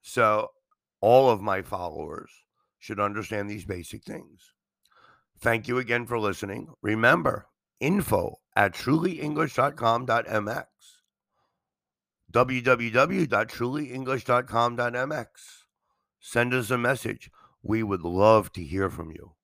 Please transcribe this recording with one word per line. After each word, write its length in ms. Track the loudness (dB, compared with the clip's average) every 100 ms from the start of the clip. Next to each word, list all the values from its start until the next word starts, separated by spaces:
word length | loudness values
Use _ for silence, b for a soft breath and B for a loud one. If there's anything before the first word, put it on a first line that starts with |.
So 460 | -4 2 4 2 -2 _ _ _ _ _
all 300 | 6 8 8
of 100 | 4
my 220 | 0 -2
followers 680 | -4 -8 -6 -8 -10 -12 -16 _ _ _ _ _
should 220 | -10 -2
understand 480 | -2 -2 -6 -6 -6
these 160 | -10
basic 400 | -8 -10 -10 -16
things. 480 | -14 -14 -16 _ _ _ _ _ b b b b b _
Thank 300 | 0 0 0
you 100 | -4
again 260 | -2 -4
for 140 | -2 -2
listening. 500 | -2 -4 -8 -8 -12 -8
Remember, 640 | -4 2 4 4 0 -4 -10 _ _ _
info 600 | 0 0 0 0 -2 -8 _
at 200 | 0 0
truly 460 | 0 0 0 0 -4
english 340 | -6 -2 -2
dot 220 | 0 -2 0
com 280 | 0 0
dot 200 | 0 -2 0
m 200 | -4 -2
x. 180 | -8 -10 _ _ _ _ _ _ _ _ _ _ _ _ _ _ _ _
W 280 | 0 2 0
W 300 | 2 2 4
W 360 | 2 2 2 0
dot 220 | 0 -2
truly 440 | -4 -4 -4 -6
english 320 | -8 -4 -4
dot 240 | 2 0 2
com 280 | 0 0 0
dot 200 | -4 -2
m 160 | -4
x. 520 | -6 -10 -20 -20 -20 _ _ _ _ _ _
Send 340 | -2 0 2
us 180 | 0 0
a 60 | 0
message. 540 | 2 0 -4 -8 -14 b b b
We 220 | -2 -2
would 180 | 0 -2
love 500 | -2 4 8 8 4
to 100 | -12
hear 260 | -6 -2 -2
from 220 | -4 -14
you. 220 | -14 -20 _